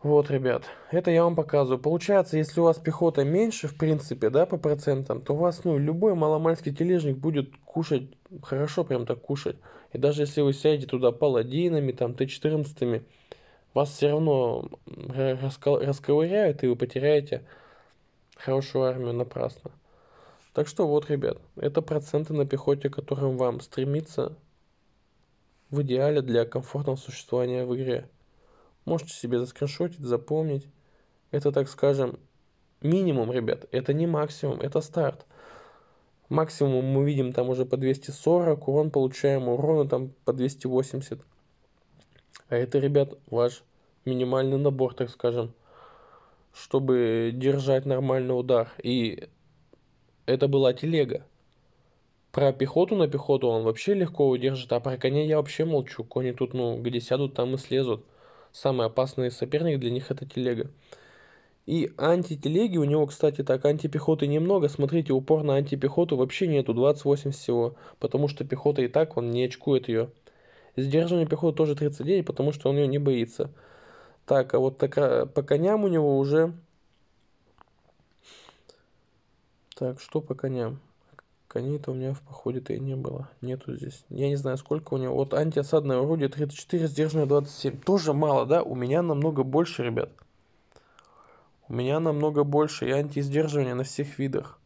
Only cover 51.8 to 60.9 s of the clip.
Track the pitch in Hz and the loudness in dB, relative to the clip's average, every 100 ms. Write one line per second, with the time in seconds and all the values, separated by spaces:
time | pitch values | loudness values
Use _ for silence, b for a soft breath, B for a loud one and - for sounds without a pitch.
51.8 | _ _ _ _ _ - 139 135 135 156 | _ _ _ _ _ 2 2 2 0 2
52.8 | 180 208 156 143 - 139 127 113 113 113 | 2 2 0 0 0 2 2 2 0 -2
53.8 | - 202 170 - 143 127 131 131 123 120 | 0 0 0 2 2 4 0 -2 -2 -2
54.8 | 120 131 131 139 151 156 147 - 160 151 | -2 -2 0 0 2 0 0 -2 0 0
55.8 | 127 - 113 - 127 123 127 127 120 117 | -2 -10 -6 -4 -4 -2 -4 -2 -2 -2
56.8 | 120 120 120 131 139 135 123 131 - 131 | -4 -4 -2 -2 -2 -2 -4 -4 -2 -2
57.8 | 131 107 - b b b b - 143 127 | 0 -4 -6 b b b b -4 -2 0
58.8 | 113 113 131 135 123 123 131 147 165 143 | 0 0 -2 -2 -4 -4 -4 -2 0 -2
59.8 | 123 123 135 135 139 - 123 117 139 B | -2 -4 -4 -8 -6 -4 -2 -2 -6 B
60.8 | B | B